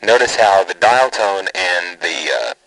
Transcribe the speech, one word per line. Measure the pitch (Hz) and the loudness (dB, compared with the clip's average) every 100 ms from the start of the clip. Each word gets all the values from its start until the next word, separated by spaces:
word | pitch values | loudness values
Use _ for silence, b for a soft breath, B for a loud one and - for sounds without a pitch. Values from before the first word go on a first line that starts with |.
Notice | 104 123 120 - | 2 2 2 2
how | 104 98 | 4 4
the | 90 | 2
dial | 90 107 123 131 | 0 2 4 2
tone | 117 101 98 95 | 0 -2 -2 -6
and | 92 92 90 87 85 | -6 -2 -2 -4 -8
the, | 85 80 76 | -6 -6 -4
uh, | 64 58 - | -4 -6 -10